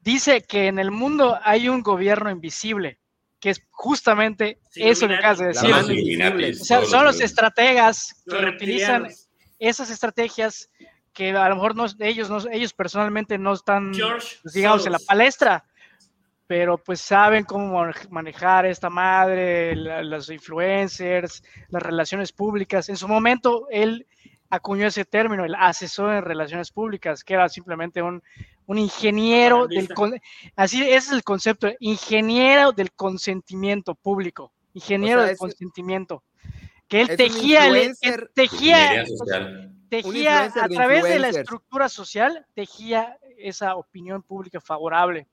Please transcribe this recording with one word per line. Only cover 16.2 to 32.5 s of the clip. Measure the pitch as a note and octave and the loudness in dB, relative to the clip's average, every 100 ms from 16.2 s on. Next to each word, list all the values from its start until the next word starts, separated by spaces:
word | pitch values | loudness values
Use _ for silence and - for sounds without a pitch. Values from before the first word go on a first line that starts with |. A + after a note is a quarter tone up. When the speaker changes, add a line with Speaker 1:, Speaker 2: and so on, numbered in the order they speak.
| _ _ _ | _ _ _
Speaker 1:
pero | F3 F3 E3+ | 0 0 -2
pues | - F3+ | -4 -10
saben | - G3+ G#3 G#3+ G3+ | 2 4 6 4 0
cómo | G3+ G3+ | -6 -4
mane-, | F#3 E3+ D#3 G3 | -2 -4 -6 -12
manejar | E3+ D#3+ D3+ F3+ F#3 F#3 | -12 -12 -4 2 4 2
esta | F3 F3+ | -2 -6
madre, | F3 F#3 F#3 F#3 F#3 F3+ F3 E3 D#3+ | -2 2 2 2 2 0 0 -2 -4
la, | D#3+ D#3+ | -6 -8
los | D#3 D3+ C#3 | -8 -10 -12
influencers, | D#3 - D#3+ F3+ G3 G3 - F3+ F3+ F3 - _ - - | -16 -12 -4 -2 0 -2 -6 -4 -2 -4 -14 _ -20 -10
las | F3 | -8
relaciones | F3 E3 D3+ F#3+ F#3+ | -4 -4 -4 -4 -8
públicas. | _ G#3 G#3 G3 G3 F#3+ | _ -6 -4 -2 -4 -4
En | G3 | -10
su | F#3+ | -2
momento, | G#3+ A3+ B3 B3 A#3+ C#4 | 0 2 2 0 0 -4
él | G#3+ G#3+ A#3 - _ _ _ _ | -2 -2 -2 -14 _ _ _ _
acuñó | F#3 - G3 G#3 | -6 -4 -2 -2
ese | G#3 F#3+ | -2 -2
término, | G#3 A3+ G3+ E3+ | 0 0 -2 -4
el | G3 | 2
asesor | F#3 E3 F3 - G3+ | 0 0 -8 -4 -2
en | G#3 | -2
relaciones | F3+ D#3 D3+ E3+ E3 | -4 -6 -6 -8 -10
públicas, | - A3 G3 E3+ D3 | -8 -6 -6 -6 -8
que | - | -2
era | F#3+ F3+ | 2 2
simplemente | F3+ F3+ E3 E3+ F3+ | 0 -12 -8 -8 -4
un, | E3+ F3+ _ - - _ - | -6 -6 _ -20 -20 _ -6
un | G#3 | -2
ingeniero | G#3 - G#3+ G#3 A3+ A#3+ A#3+ A#3+ | -2 -2 -2 0 2 4 6 4
Speaker 2:
Propagandista. | B3 F3 F#3 | 2 -2 -4
Speaker 1:
del | F3+ | -2
con-, | G#3 B3 - - - - | -4 -4 -14 -20 -18 -2
así, | G3 A#3+ | 0 0
ese | C#4 C4 | 2 2
es | C4+ | 2
el | C4+ | -4
concepto, | - G3 A3 A3 G3+ A#3 | -2 -2 -2 -2 -4 -4
ingeniero | A3 G#3+ - A3 A3 A#3+ C4 | -4 -4 0 0 2 2 4